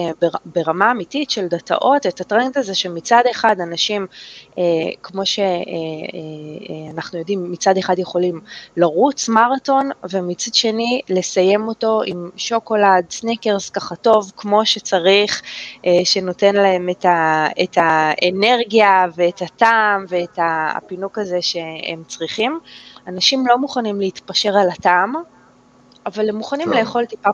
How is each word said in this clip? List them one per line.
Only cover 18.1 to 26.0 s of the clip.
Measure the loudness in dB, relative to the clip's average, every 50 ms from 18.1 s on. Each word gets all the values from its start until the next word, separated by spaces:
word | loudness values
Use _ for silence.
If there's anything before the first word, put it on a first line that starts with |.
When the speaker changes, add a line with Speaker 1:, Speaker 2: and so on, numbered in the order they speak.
| 0 2 0 0 2 2 2 4 4 2 0 2 4 4 6 6 6 4 4 2 0
Speaker 1:
ואת | 0 0 0 0 -2
הטעם | -10 -8 _ 2 2 4 4 4 2 2 0 0 -2 -4
ואת | -4 -4 -4 -4 -4 -2
ה-, | -2 0 0 -2 -2 -4 -4
הפינוק | -6 -8 -10 -10 -8 -8 -8 -6
הזה | -6 -6 -2 -4 -2
שהם | -2 -2 -4 -4 -8 -8 -10 -10 -8 -8 -8 -10 -12
צריכים. | -16 -10 -10 -8 -8 -4 -2 -2 -2 -2 -6 -10 -14 -20 -20 -20 -20 -20 -18 -14
אנשים | -10 -6 -2 -2 0 0 2 4
לא | 4 4
מוכנים | 4 2 -2 -4 -4 -4 -2 -2 -2
להתפשר | -2 -4 -4 -8 _ -6 -6 -2 -2 2 4
על | 4 4 2
הטעם, | 0 0 2 4 4 4 4 2 -2 -6 -8 -10 _ _ _ _ _ _ _ _ _ _ _ _ _ _